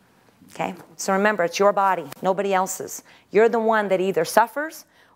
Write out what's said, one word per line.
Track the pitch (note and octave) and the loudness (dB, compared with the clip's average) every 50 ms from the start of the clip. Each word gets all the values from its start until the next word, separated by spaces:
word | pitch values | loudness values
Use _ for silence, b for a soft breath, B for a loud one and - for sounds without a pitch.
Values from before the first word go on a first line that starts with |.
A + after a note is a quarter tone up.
| b b b b b b b b - - - | b b b b b b b b -20 -16 -10
Okay? | - - F#3+ F#3+ E3+ - - - | -8 -8 -8 -8 -10 -16 -20 -16
So | - - - G3 | -8 -2 0 0
remember, | F#3+ G3+ G#3+ G#3+ F#3 E3+ | 2 2 0 0 0 -2
it's | E3+ - - | -2 0 2
your | G3 G3+ | 2 4
body, | G3+ G3+ G3 G3 F#3 F3 D3+ C#3+ - - | 4 4 2 2 0 -2 -4 -10 -12 -4
nobody | - F#3 F#3+ F3 G3 G3 F#3+ | -2 -2 0 0 0 0 0
else's. | F#3 F#3+ F#3+ - - - - - - b b b b b b | 0 0 -2 -4 -8 -10 -12 -12 -16 b b b b b b
You're | - G3 A3+ | 2 4 4
the | A#3 A#3 A#3 | 4 4 2
one | A3 A3 A3+ G#3+ G#3 | 2 2 2 2 2
that | G3 F#3+ F3 | 0 0 0
either | F#3 G3 F#3 D#3+ E3 | 0 0 0 0 -2
suffers | - - G#3 A3+ A#3 - C#4+ D4+ D#4+ D#4+ - - b b b b b b | 2 2 2 2 2 -2 -6 -8 -8 -10 -16 -20 b b b b b b